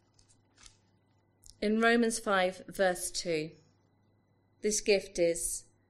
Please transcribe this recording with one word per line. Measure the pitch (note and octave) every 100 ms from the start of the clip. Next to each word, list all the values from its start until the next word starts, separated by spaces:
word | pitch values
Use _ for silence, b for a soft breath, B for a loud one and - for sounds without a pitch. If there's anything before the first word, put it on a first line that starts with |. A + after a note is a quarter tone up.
| _ _ _ _ _ _ - _ _ _ _ _ _ _ - -
In | G#3+ A3
Romans | A3+ A#3+ A3+ A3+
five, | A3 F#3+ F#3 F#3 -
verse | G3 F#3 F3 -
two, | - F3+ D#3 D#3+ - _ _ _ _ _ _ _ _ _ -
this | G#3+ G#3
gift | A3 G3 - -
is | E3+ E3+ - - - _